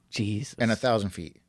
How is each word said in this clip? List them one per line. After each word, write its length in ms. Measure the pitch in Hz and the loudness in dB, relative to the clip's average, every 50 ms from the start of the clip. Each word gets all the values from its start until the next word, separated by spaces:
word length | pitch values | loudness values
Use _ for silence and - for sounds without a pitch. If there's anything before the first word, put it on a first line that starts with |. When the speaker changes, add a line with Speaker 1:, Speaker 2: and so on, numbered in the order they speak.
| _ _ | _ _
Speaker 1:
Jesus. 460 | - - 107 104 107 104 139 - - - | -4 -2 0 0 0 -2 -4 -6 -2 0
Speaker 2:
And 140 | 117 113 | 2 2
a 40 | 110 | 2
thousand 340 | - - 127 113 107 98 95 | 2 2 2 2 2 2 -2
feet. 260 | - 90 82 - - _ _ | -4 -8 -12 -12 -14 _ _